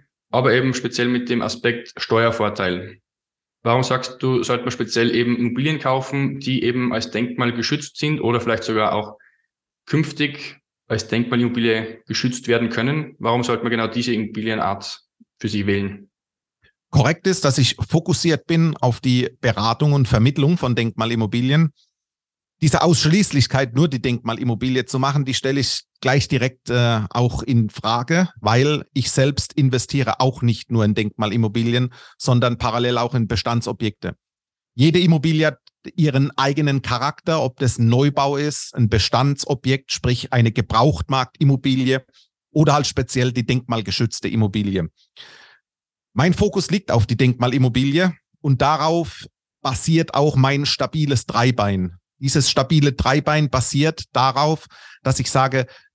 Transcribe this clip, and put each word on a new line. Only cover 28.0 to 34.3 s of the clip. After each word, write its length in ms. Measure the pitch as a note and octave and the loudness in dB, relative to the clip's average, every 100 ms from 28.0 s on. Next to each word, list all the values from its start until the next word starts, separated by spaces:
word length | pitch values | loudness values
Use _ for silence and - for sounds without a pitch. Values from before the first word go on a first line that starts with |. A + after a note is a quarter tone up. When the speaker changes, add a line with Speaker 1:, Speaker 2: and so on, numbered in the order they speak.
| B2 E3+ F#3 - | 0 0 0 0
Speaker 2:
weil 460 | G#2+ A#2 C#3+ D3 - | 2 4 2 0 -4
ich 180 | C#3 - | -4 0
selbst 400 | - C3+ C#3+ - | 2 2 0 -4
investiere 680 | E3+ C3+ B2 - C#3 B2 - | 0 2 2 -2 -2 -2 0
auch 200 | C3 - | 0 2
nicht 300 | A#2+ G#2+ - | 0 0 -2
nur 140 | A2+ G#2+ | 0 2
in 80 | |
Denkmalimmobilien, 1000 | G#2+ G#2 - G#2+ A2+ A2 A#2 A#2 A#2+ B2+ - - - | 0 -2 -4 -2 0 0 0 0 0 -2 -6 -20 -6
sondern 400 | - B2 B2 A#2+ | 2 2 2 0
parallel 400 | A#2+ A#2 B2 A#2+ | -2 0 0 0
auch 160 | A#2+ | 0
in 140 | B2+ G#2+ | -2 -2
Bestandsobjekte. 880 | A2 A#2+ A#2 A#2 A2 A2 - F2 - _ | -2 0 -2 -2 -4 -6 -6 -12 -12 _